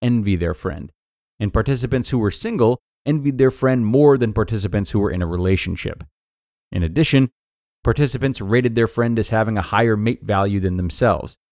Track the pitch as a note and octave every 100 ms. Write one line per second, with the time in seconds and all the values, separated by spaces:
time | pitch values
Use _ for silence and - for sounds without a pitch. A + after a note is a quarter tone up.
0 | B2 A#2+ G2+ F2+ E2+ D#2+ F#2+ E2 - _
1 | _ _ _ - G#2+ A2+ C3+ B2+ B2 C3
2 | - B2+ G#2 - A3+ G3+ A2+ B2 _ _
3 | C#3 D3+ C#3 C3 C3 - C3+ B2+ G#2+ C3
4 | D3 C3+ A2+ A2 G#2+ A2 F#2+ G2+ G2 G#2
5 | G2+ F2+ E2 F2 F#2 F#2+ F2+ E2+ - -
6 | - _ _ _ _ _ - F2+ D#2+ F2
7 | D#3+ C3+ C3 _ _ _ _ _ A#2+ B2
8 | C#3+ B2+ C3+ - G2 A#2+ B2 A2+ A2 -
9 | A#2 A2+ G2+ A2 A2 G#2 - G#2 A#2 G#2+
10 | A2 - - G2 G2+ G2+ F#2 F2+ F2+ -
11 | A#2+ E2 C2 - _